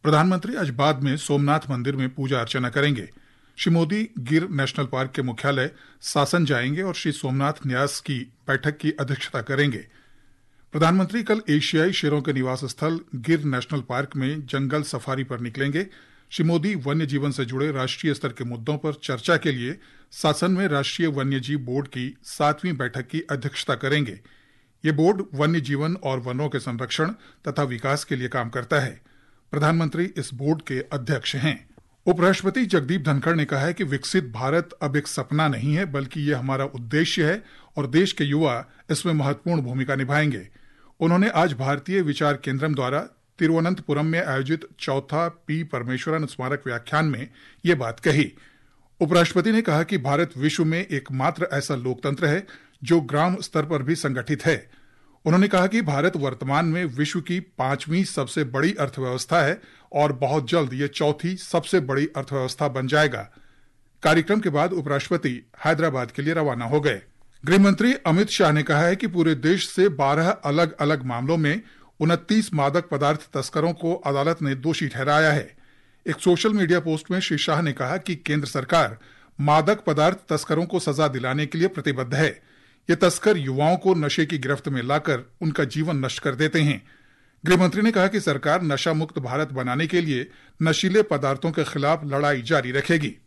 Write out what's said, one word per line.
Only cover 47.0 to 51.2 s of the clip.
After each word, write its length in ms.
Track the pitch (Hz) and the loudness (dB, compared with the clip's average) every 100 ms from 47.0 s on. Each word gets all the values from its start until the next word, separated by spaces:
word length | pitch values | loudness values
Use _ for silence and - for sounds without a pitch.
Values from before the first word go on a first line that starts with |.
| 160 | 0
में 220 | 120 123 - - _ 170 | -2 -8 -16 -20 _ 0
ये 100 | 165 | 0
बात 240 | 117 113 | 0 -2
कही। 340 | 165 143 147 - - _ _ _ _ _ | 2 2 2 -4 -20 _ _ _ _ _
उपराष्ट्रपति 520 | 175 175 170 180 214 | 2 4 4 2 4
ने 100 | 220 | 2
कहा 220 | 214 151 | 2 0
कि 140 | 165 190 | 0 -2
भारत 340 | 131 143 170 127 | 0 0 0 0
विश्व 280 | 147 147 160 | -2 2 0
में 220 | 165 185 | 0 -2
एकमात्र 600 | 143 - 131 | -6 -4 -2